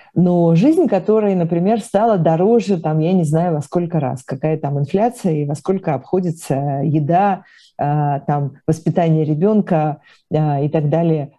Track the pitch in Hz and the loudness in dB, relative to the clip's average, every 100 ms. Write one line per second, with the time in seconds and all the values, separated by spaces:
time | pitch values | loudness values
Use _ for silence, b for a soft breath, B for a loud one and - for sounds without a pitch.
0 | b - 180 175 170 165 262 320 302 190 | b 0 2 4 4 4 4 4 2 0
1 | 175 220 208 185 170 170 185 226 - 196 | 2 2 2 0 0 0 0 0 0 0
2 | 233 202 160 160 190 233 190 185 160 156 | 2 2 2 2 4 2 2 -2 -2 0
3 | 160 185 156 160 175 156 - 175 170 165 | 2 2 2 0 0 -2 -4 -4 -2 -2
4 | 131 131 - 131 156 156 147 143 143 196 | -4 -6 -8 -6 -4 -4 -4 -4 -2 0
5 | 240 247 190 151 147 143 - 190 165 135 | -2 -2 -2 -2 -2 -4 -4 -4 -2 -6
6 | - 185 180 160 - 135 143 139 151 151 | -4 -2 -2 -6 -4 -4 -2 -2 -2 0
7 | 143 170 202 190 b b b - 143 151 | 0 2 2 -2 b b b -6 -2 0
8 | 147 139 - 147 139 b - 160 - 165 | -2 -2 -2 -2 -4 b -6 -4 -2 0
9 | 165 156 151 151 196 214 - 160 151 - | 2 2 0 0 2 2 2 0 0 -4
10 | b b _ 151 151 143 143 160 151 160 | b b _ -2 0 0 0 0 0 0
11 | 170 156 139 | 0 0 -4